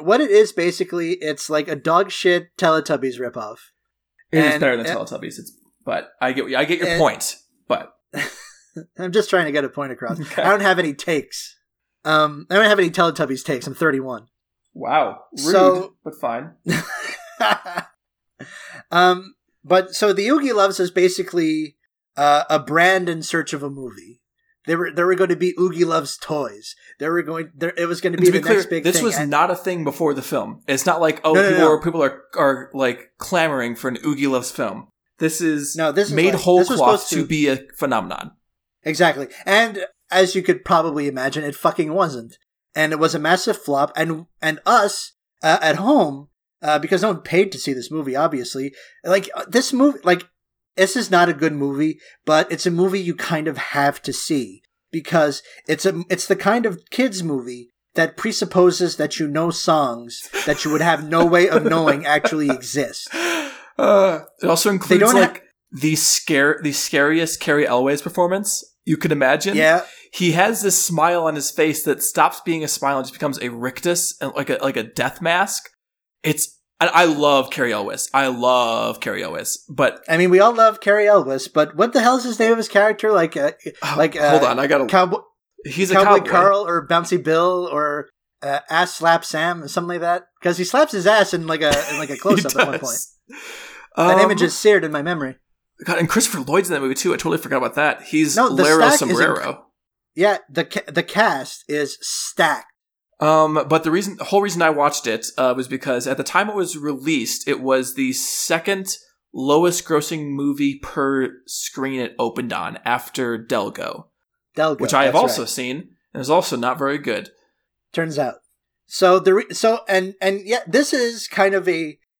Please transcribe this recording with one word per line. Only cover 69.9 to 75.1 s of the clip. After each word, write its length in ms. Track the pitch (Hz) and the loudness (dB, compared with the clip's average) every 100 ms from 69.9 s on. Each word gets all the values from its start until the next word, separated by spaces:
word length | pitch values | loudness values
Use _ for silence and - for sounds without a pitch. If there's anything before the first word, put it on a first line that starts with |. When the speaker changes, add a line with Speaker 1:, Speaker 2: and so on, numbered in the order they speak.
| - _ | -16 _
Speaker 2:
He 200 | - 175 | -2 0
has 280 | 160 202 226 | 2 2 2
this 220 | 202 - | 0 0
smile 420 | - 165 160 175 160 | -2 0 2 2 -2
on 100 | 151 | -4
his 160 | 139 | -6
face 320 | - 160 151 | 0 0 0
that 200 | - 139 | -2 -2
stops 380 | - - 160 - | -2 2 2 2
being 220 | - 165 | -6 -4
a 40 | 156 | -4
smile 300 | - 139 139 | -4 -2 -2
and 80 | 127 | -4
just 80 | |
becomes 260 | - 151 131 | -6 -6 -4
a 80 | 123 | -8
rictus 640 | 117 123 127 175 175 - - | -6 -8 -4 -2 -2 -2 -6
and, 140 | 139 - | -8 -6
like, 140 | 139 | -4
a, 80 | 135 | -2
like, 140 | 139 131 | -2 -4
a 80 | |
death 380 | 113 - 127 | -8 -4 -6